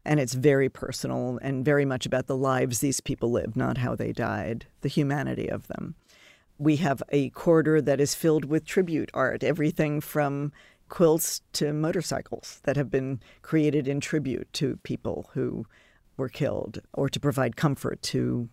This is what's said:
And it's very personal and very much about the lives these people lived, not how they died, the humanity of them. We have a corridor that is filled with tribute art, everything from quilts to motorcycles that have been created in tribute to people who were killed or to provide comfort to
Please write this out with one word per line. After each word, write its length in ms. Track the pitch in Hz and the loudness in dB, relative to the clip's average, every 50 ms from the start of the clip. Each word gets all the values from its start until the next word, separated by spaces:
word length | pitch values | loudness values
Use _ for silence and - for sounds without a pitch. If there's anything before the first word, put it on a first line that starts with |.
| - | -4
And 140 | - 151 151 | 0 0 2
it's 160 | 139 123 127 | 2 0 0
very 340 | 127 131 147 139 139 135 131 | 2 6 6 6 6 4 2
personal 720 | - - - - 127 - - 131 127 127 123 123 127 120 | 0 -4 -8 -8 -6 -6 -6 -4 -4 -4 -4 -4 -4 -6
and 240 | - 135 135 131 131 | -4 -4 -4 -2 0
very 180 | 151 147 143 143 | 2 2 2 2
much 220 | 139 131 127 - | 2 0 -2 -2
about 220 | - - 127 123 - | -2 -2 -2 0 -2
the 100 | 135 131 | -2 0
lives 420 | 135 135 131 127 131 131 123 - | 0 2 2 2 2 0 0 0
these 220 | - 143 127 - | 0 0 0 -2
people 300 | - - 131 - - 117 | -2 -4 -4 -2 0 0
lived, 260 | 120 107 - - 110 127 | 0 0 0 -2 -2 -2
not 220 | 131 123 123 127 | 0 0 0 0
how 160 | 123 123 117 | -2 -2 -2
they 160 | - 117 113 | -2 -4 -4
died, 560 | 117 - 120 113 107 104 87 80 117 117 - - _ _ | -4 -4 -4 -2 -2 -4 -4 -6 -6 -8 -10 -14 _ _
the 80 | - 143 | -6 -4
humanity 580 | - - 147 139 139 147 135 131 127 - - - | 0 0 0 0 0 -2 -2 -4 -4 -4 -4 -4
of 200 | - - - - | -6 -6 -8 -10
them. 280 | - - - - 165 - _ _ _ - - - - _ _ _ _ - | -12 -10 -10 -10 -12 -14 _ _ _ -20 -20 -20 -20 _ _ _ _ -2
We 160 | 147 151 151 | 2 2 2
have 260 | 143 185 151 139 - - - | 4 2 0 0 -2 -2 0
a 220 | - 143 139 123 | 0 0 0 0
corridor 500 | - - - 175 170 160 151 151 156 160 | -4 -2 4 6 6 6 6 6 4 4
that 180 | 139 131 139 139 | 4 4 4 4
is 140 | 147 143 - | 2 2 0
filled 320 | - - 165 151 156 147 | 0 2 4 4 4 2
with 200 | 135 151 160 156 | 0 -2 -2 -2
tribute 440 | - - 196 185 170 165 143 - - - | 0 0 0 2 2 2 -2 -2 -2 -2
art, 280 | 131 135 123 - 117 - | 0 0 0 0 0 0
everything 560 | 120 147 170 151 151 151 - 156 147 147 151 | 0 0 2 2 0 2 0 0 0 0 -2
from 520 | 151 - - 151 147 139 139 143 143 147 - - - - _ _ _ - | -4 -4 -2 0 0 0 0 -2 -4 -6 -8 -10 -20 -20 _ _ _ -8
quilts 520 | - - 185 160 156 165 - - - - - _ - | 0 4 6 6 6 4 2 -2 -4 -6 -8 _ -4
to 200 | - 180 147 151 | -2 -2 0 0
motorcycles 880 | 151 156 160 185 190 151 - - - - - - - - - - - - | 0 0 0 0 -2 -2 -4 -4 -6 -6 -8 -12 -12 -12 -12 -18 -8 -2
that 140 | - 135 143 | -2 0 0
have 140 | 143 113 | 0 0
been 280 | - 135 131 131 135 127 - - - _ | 0 0 0 -2 -4 -6 -8 -12 -20 _
created 460 | - - - 160 151 151 139 151 147 139 | -6 0 2 4 4 4 4 2 0 0
in 120 | 143 143 | -2 -2
tribute 480 | - - - 156 139 131 - - - - - | -2 -2 -2 -2 0 0 -2 -4 -6 -6 -6
to 240 | - 151 131 - - - | -2 -2 -2 -2 -4 -6
people 480 | - - - - 113 - - - - - | -8 -8 -6 -4 -6 -6 -6 -8 -8 -6
who 320 | 143 131 123 - - 113 - _ _ _ _ _ _ _ _ _ - | -4 -4 -4 -4 -6 -8 -10 _ _ _ _ _ _ _ _ _ -6
were 120 | 139 123 | -6 -6
killed 520 | - - 156 113 104 - - - 113 - - _ - | -4 -4 -2 -2 -2 -4 -6 -6 -10 -12 -14 _ -4
or 160 | - 143 135 | -2 -2 -2
to 100 | - 117 | -2 0
provide 360 | - 143 120 135 131 120 110 - | 0 0 0 2 0 -2 0 0
comfort 440 | - 151 139 - - 117 - - - | 0 0 0 0 -4 -6 -6 -6 -6
to 440 | - - 131 123 123 123 123 120 120 | -4 -2 0 0 0 0 -2 -4 -6